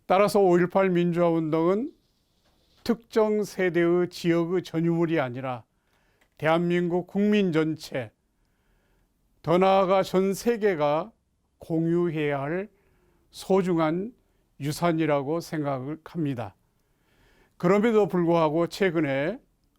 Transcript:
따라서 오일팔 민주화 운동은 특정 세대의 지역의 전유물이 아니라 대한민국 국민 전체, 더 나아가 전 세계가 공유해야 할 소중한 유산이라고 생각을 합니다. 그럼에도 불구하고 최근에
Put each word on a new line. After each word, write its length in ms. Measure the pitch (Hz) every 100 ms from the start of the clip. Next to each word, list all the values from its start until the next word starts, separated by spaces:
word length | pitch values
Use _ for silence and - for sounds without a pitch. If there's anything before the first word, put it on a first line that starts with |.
| _
따라서 360 | 185 202 208
오일팔 480 | 196 175 175 190 190
민주화 400 | 175 175 170 175
운동은 640 | 165 160 160 165 196 277 - _ _ _ _ _ _ _ _
특정 600 | - 226 - 226 220 214 202
세대의 640 | - 185 165 170 175 175
지역의 540 | - 175 165 165 185
전유물이 540 | 165 165 165 170 170 165
아니라 440 | 131 123 131 123 - _ _ _ _ _ _ _
대한민국 720 | 151 165 175 175 175 175 175
국민 460 | 196 208 208 190
전체, 580 | 160 160 151 - 139 113 _ _ _ _ _ _ _ _ _ _ _ _ _
더 160 | - 175
나아가 460 | 190 190 185 190
전 300 | 185 185 190
세계가 760 | 190 233 233 208 175 147 151 214 _ _ _ _ _
공유해야 800 | - 165 165 170 175 156 147 143
할 280 | 139 175 214 _ _ _ _ _ _
소중한 800 | - - 190 185 165 156 170 208 - _ _ _ _
유산이라고 800 | 139 147 175 160 156 147 135 165
생각을 600 | 165 160 143 135 131 156
합니다. 500 | - 175 147 127 104 - _ _ _ _ _ _ _ _ _ _
그럼에도 520 | 175 202 226 214 202
불구하고 580 | 180 170 170 156 156 170
최근에 720 | - 196 165 147 135 147 240 _ _ _